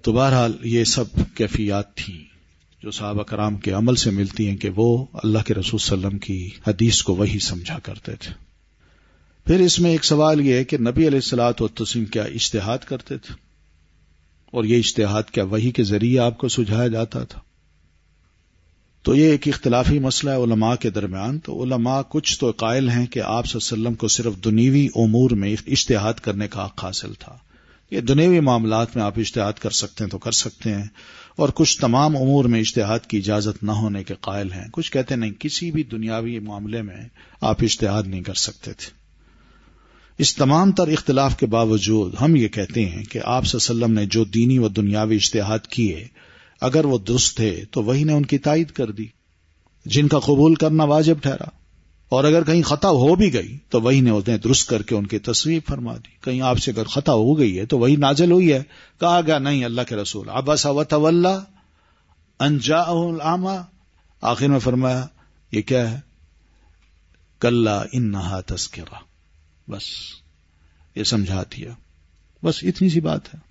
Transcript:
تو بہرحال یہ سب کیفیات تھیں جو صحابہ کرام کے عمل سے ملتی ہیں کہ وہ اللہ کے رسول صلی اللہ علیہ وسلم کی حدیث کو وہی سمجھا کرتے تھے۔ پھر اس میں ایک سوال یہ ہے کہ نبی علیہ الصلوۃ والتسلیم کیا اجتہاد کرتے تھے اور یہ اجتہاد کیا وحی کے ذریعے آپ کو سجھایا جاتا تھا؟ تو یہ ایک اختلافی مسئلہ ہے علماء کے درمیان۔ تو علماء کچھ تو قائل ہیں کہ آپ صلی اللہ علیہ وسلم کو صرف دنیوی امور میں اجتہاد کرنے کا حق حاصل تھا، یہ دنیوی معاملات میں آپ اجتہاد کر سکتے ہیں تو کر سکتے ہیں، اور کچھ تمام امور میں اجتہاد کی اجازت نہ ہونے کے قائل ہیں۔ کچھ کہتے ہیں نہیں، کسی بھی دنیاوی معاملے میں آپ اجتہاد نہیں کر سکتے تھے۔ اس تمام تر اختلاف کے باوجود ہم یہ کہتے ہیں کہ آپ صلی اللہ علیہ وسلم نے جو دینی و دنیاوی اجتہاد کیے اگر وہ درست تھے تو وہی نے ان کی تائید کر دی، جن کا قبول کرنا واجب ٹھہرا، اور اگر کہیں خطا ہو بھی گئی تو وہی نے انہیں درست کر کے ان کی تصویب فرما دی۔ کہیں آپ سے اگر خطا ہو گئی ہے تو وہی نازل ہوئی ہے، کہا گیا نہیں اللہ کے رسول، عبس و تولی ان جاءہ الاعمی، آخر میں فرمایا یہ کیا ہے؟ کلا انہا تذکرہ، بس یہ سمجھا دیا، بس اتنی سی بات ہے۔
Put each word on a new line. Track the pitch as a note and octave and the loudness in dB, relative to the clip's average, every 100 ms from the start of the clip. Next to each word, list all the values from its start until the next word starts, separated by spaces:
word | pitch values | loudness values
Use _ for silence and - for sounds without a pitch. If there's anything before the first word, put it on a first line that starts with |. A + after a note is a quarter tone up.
تو | - | 0
بہرحال | A2+ C3+ B2+ A#2 - | 2 4 4 2 -2
یہ | A#2+ A#2 | -2 0
سب | A2 - A2 - - - | 2 0 -2 -2 -4 -2
کیفیات | G#2+ - G#2 G2+ G#2 - | -2 -2 -2 -2 -4 -10
تھیں | - E2+ D2 _ _ _ _ _ | -14 -14 -20 _ _ _ _ _
جو | G#2 | -14
صحابہ | - G#2 G#2 | -10 -6 -6
کرام | G#2 G#2+ G#2+ G#2 | -4 -4 -4 -2
کے | G2+ | -2
عمل | F#2+ A#2 B2 | 0 2 2
سے | A2+ | 2
ملتی | G2 G2 - G#2 | 0 -2 -2 -2
ہیں | G2 | -2
کہ | G2 F#2+ | -4 2
وہ | A#2 A#2 C3+ G#2+ | 2 2 -2 -4
اللہ | A2 A2 - | 0 0 0
کے | |
رسول | G#2 F#2 G#2+ | -2 -2 -4
صلی | - G2 | -2 -2
اللہ | G2 | -2
علیہ | G2+ | -6
وسلم | |
کی | - F#2+ F2+ - - | -6 -8 -8 -6 -4
حدیث | F#2+ A2+ - | 2 2 2
کو | - F#2 | 0 0
وہی | G2+ G2 | 0 -2
سمجھا | - F2+ E2+ D#2+ | -4 -6 -8 -12
کرتے | - G#2 - - | -12 -14 -14 -14
تھے۔ | - - - _ _ _ _ _ _ _ _ _ - | -14 -18 -20 _ _ _ _ _ _ _ _ _ 2
پھر | F3+ | 4
اس | F3+ E3+ | 4 4
میں | F3 | 2
ایک | D#3+ - | 2 2
سوال | D3+ D#3 D3+ | 4 4 4
یہ | C#3 | 4
ہے | B2 | 2
کہ | C3 C#3+ | 0 0
نبی | A#2 C3+ D#3+ | 0 2 2
علیہ | C#3 | 2
الصلوۃ | - A#2+ A#2+ A#2 | 0 0 0 0
والتسلیم | A2 - A2 A#2+ G#2+ | -4 -4 -6 -4 -4
کیا | A2 G#2 A2 | -4 -6 -4
اجتہاد | - A2 G2 B2+ | -4 -2 -4 -6
کرتے | - C3 - B2+ | -6 -10 -8 -12
تھے | - - _ _ _ _ _ _ _ _ _ _ _ | -12 -20 _ _ _ _ _ _ _ _ _ _ _
اور | B2 | -4
یہ | G#2+ A#2+ | 2 2
اجتہاد | A2 - G#2 G#2+ G#2+ | 2 0 0 0 -2
کیا | - | -4
وحی | F#2+ A2 A#2+ | -2 0 0
کے | B2 | 0
ذریعے | G#2 G#2 A#2 B2+ | 0 2 2 2
آپ | A#2+ A#2 | 2 0
کو | B2+ | -4
سجھایا | - G#2+ G#2+ B2 | -2 0 0 0
جاتا | A2 A2+ B2 | -2 -4 -8
تھا؟ | B2 - _ _ _ _ _ _ _ _ _ _ _ _ _ _ _ _ - | -12 -14 _ _ _ _ _ _ _ _ _ _ _ _ _ _ _ _ 0
تو | C3+ | 4
یہ | D#3 | 4
ایک | D3 D3 | 4 0
اختلافی | C3 C3 A#2+ B2+ D3 | -2 0 2 2 2
مسئلہ | C3 - C#3+ | 0 -2 -2
ہے | C3 | 0
علماء | A#2+ A2 A2 B2 | 2 2 2 0
کے | A#2+ | -2
درمیان۔ | G2+ G2 F#2+ G#2+ D3 | -4 -6 -6 -6 -6
تو | - - | -8 -8
علماء | B2+ B2+ A#2 C3+ C3+ | -4 -2 0 -2 -2
کچھ | D#3 - - | -4 -4 -2
تو | B2+ - | -2 0
قائل | A2+ B2+ C3 | -2 0 0
ہیں | A#2+ A#2+ | 0 -2
کہ | B2 | -4
آپ | F#2 A2+ A#2+ | -4 -4 -4
صلی | A#2 | -6
اللہ | - | -6
علیہ | |
وسلم | A2 A#2 A2+ | -4 -4 -2
کو | A2 | -2
صرف | - A#2 F#2+ | -2 -4 -4
دنیوی | G#2+ G#2+ B2+ C#3 C#3+ - | 0 4 4 4 2 2
امور | A2 A#2 B2+ | 2 4 4
میں | A2+ G2 G#2+ - | 2 0 -4 -2
اجتہاد | C3+ - A2 G#2 A#2 | -2 0 0 0 -4
کرنے | - G2+ G#2 | -6 -6 -6
کا | G2+ F#2+ | -8 -10
حق | - | -10
حاصل | F#2 F#2 G2+ G#2 | -10 -8 -10 -16
تھا، | - - _ _ _ _ _ | -20 -20 _ _ _ _ _
یہ | G3 | -6
دنیوی | A#2+ C#3 F3 F3+ | 2 4 6 6
معاملات | C#3+ A#2+ A2+ A2 A#2 B2 | 4 2 2 0 0 -2
میں | |
آپ | G#2 G#2 | -2 -2
اجتہاد | G#2+ A#2+ G#2 | -4 -2 -4
کر | G#2+ G#2 - | -4 -6 -4
سکتے | - - | -6 -8
ہیں | G#2 | -8
تو | F#2+ | -6
کر | A#2 | -4
سکتے | A#2 A2+ - A2+ G2+ | -4 -4 -6 -6 -6
ہیں، | G#2 - - - - - | -8 -14 -20 -20 -18 -2
اور | C#3+ - | -2 2
کچھ | D#3+ - | 0 2
تمام | B2 B2 D3+ D3 | 2 2 2 2
امور | C3 C#3 B2 | 2 2 4
میں | A2+ | 2
اجتہاد | A2 A#2+ G2+ A2+ - | 0 -2 -2 -2 -2
کی | G#2+ | -4
اجازت | G2 G#2+ G#2 G2 | 0 -2 -2 -4
نہ | G#2 | -4
ہونے | G#2+ A2 G2+ | -2 -2 -4
کے | F#2 G2 | -8 -10
قائل | - G2 G2 | -8 -6 -6
ہیں۔ | F#2+ G#2 | -8 -10
کچھ | - E3 | -8 -4
کہتے | C3+ B2 | -4 -2
ہیں | B2+ | -4
نہیں، | A2 G2 | -4 -6
کسی | D3+ - E3+ | -8 -6 -4
بھی | D#3 C3 | -4 -6
دنیاوی | A2+ A2 A2+ A#2 A#2 | -6 -6 -6 -6 -8
معاملے | G#2 G#2 G#2 A2+ | -10 -12 -8 -8
میں | G#2 F#2+ A#2 _ - _ | -10 -14 -20 _ -20 _
آپ | - G#2+ | -2 0
اجتہاد | A#2+ - G2+ G2+ | 0 0 0 -2
نہیں | F#2+ F#2+ | -4 -6
کر | F#2 F#2+ - | -8 -6 -6
سکتے | - A2 | -8 -16
تھے۔ | - - _ _ _ _ _ _ _ _ _ _ _ _ - | -16 -18 _ _ _ _ _ _ _ _ _ _ _ _ -2
اس | D3 - | -2 2
تمام | C3+ D#3 G3 | 2 4 4
تر | F#3+ E3+ | 4 0
اختلاف | D#3 - C3+ C#3 - | 0 0 2 2 0
کے | A#2 | 0
باوجود | A2+ A2+ A2 G2 A2 F#2 F#2+ | 2 2 2 2 0 0 0
ہم | C#3 D#3 | 4 4
یہ | G#2+ | 4
کہتے | G#2 F#2+ B2 G2 | -2 -4 -2 -2
ہیں | F2 | -4
کہ | G2+ A#2 - | -10 -8 -2
آپ | B2+ B2+ | -2 0
صلی | A#2+ | -2
اللہ | - | -2
علیہ | A#2 A#2 | 0 0
وسلم | A2 | 0
نے | G2+ | 0
جو | A2 | 0
دینی | G#2+ G#2+ A#2+ C3 | 0 2 2 4
و | A2 | 2
دنیاوی | G2 G2+ G#2+ A2 G#2+ | 0 0 0 0 0
اجتہاد | - A2+ G2+ A2 - | 0 -2 -2 -4 -4
کیے | - G#2+ E2 A2+ _ - - - _ | -2 -2 -2 -12 _ -20 -20 -20 _
اگر | B2+ D3 D3 | 0 2 2
وہ | B2 | 0
درست | G2 B2 - - | 0 0 0 0
تھے | A2 F2 G2+ | -2 -2 -6
تو | - | -4
وہی | G#2+ C3+ | 0 0
نے | D#3 | 2
ان | D3+ C#3 | 2 0
کی | C#3+ | 0
تائید | D3+ D3+ D#3+ | 0 0 -2
کر | - A#2 | -4 -6
دی، | G#2 A2 _ _ _ _ _ _ _ - | -6 -14 _ _ _ _ _ _ _ -2
جن | A#2 D3 | 2 4
کا | D3+ | 2
قبول | C3+ C#3 D#3 D#3+ | 4 6 6 6
کرنا | D#3 D#3 | 4 4
واجب | D3+ D3+ D#3 D#3+ | 4 4 4 2
ٹھہرا، | C#3 - - _ _ _ _ _ _ | 0 -4 -10 _ _ _ _ _ _
اور | C3 | 2
اگر | C#3+ E3 | 4 4
کہیں | D3+ E3+ | 4 2
خطا | C#3 D3 G3+ C#3+ | 2 2 4 4
ہو | C3+ F3+ | 6 6
بھی | G3+ | 4
گئی | B2 F#2+ C3 _ | 2 -4 -12 _
تو | A#2+ | 0
وہی | A#2 C#3 | 4 4
نے | B2+ | 4
انہیں | G#2 G#2 A2+ | 2 0 -2
درست | A2+ C3 - | 2 2 2
کر | A#2 | -2
کے | G2+ A2 | -2 -4
ان | G2+ | -2
کی | A2 | -6
تصویب | - A#2 D3+ E3 - | -4 -4 -2 -2 -4
فرما | C3+ A#2 A#2 | -8 -8 -12
دی۔ | - _ | -18 _
کہیں | - B2+ | -6 -2
آپ | C3 B2 | 0 0
سے | - | -2
اگر | A2 A2 | -4 -4
خطا | C#3 D3 | -2 2
ہو | A#2+ A2+ D#3 | 2 4 4
گئی | B2 F2+ | 2 0
ہے | A2 | -2
تو | C3 | 2
وہی | A#2+ D3 | 4 4
نازل | C#3 C#3+ F3 | 2 4 6
ہوئی | F3+ F3 | 6 6
ہے، | C3+ C#3+ - - _ | 2 -2 -20 -20 _
کہا | E3+ F3 D#3 | 2 2 2
گیا | D3+ | 0
نہیں | C#3 C#3+ A#2+ | 0 -2 -2
اللہ | A#2 B2 | -4 -4
کے | G#2+ | -4
رسول، | G2+ G#2+ G2+ | -6 -8 -6
عبس | A2+ C3+ D3+ D3 | -4 0 0 0
و | C#3+ | -2
تولی | D3+ D3+ D#3 E3+ F3+ F#3+ G3 _ _ _ _ _ _ _ _ _ | 0 2 4 4 2 0 -8 _ _ _ _ _ _ _ _ _
ان | C#3 D3 | 0 0
جاءہ | B2 D#3 E3+ | 2 0 2
الاعمی، | E3+ E3+ E3 D3+ F3+ F#3 F#3+ F3 _ _ _ _ _ | 0 -2 -4 -2 -2 -4 -6 -12 _ _ _ _ _
آخر | A2+ A2+ C#3 | -4 0 2
میں | C#3 | 2
فرمایا | A#2+ B2 B2+ B2+ B2+ _ _ _ _ | 2 0 0 -2 -6 _ _ _ _
یہ | G#2+ | -6
کیا | G#2 B2+ A#2 | 0 0 0
ہے؟ | C3 - _ _ _ _ _ _ _ _ _ _ _ _ _ | -6 -12 _ _ _ _ _ _ _ _ _ _ _ _ _
کلا | A#2+ A#2+ A2 G2+ - | 0 2 2 0 -4
انہا | B2+ A2+ G2 F2 F#2+ - | -2 -2 -2 -6 -8 -8
تذکرہ، | F2+ - - D#2+ - _ _ _ _ _ _ - | -8 -8 -12 -18 -20 _ _ _ _ _ _ -16
بس | G2+ - - - - _ _ _ _ _ _ _ - | -12 -12 -12 -16 -20 _ _ _ _ _ _ _ -6
یہ | |
سمجھا | G#2+ A2+ F#2 F#2+ - - | -2 -2 -2 -4 -6 -12
دیا، | A#2 A#2+ _ _ _ _ _ _ | -16 -18 _ _ _ _ _ _
بس | E3 - | -4 -2
اتنی | F3+ - F#3 | -4 0 2
سی | E3 | 2
بات | D#3 D#3 - | 0 -6 -8
ہے۔ | - _ | -20 _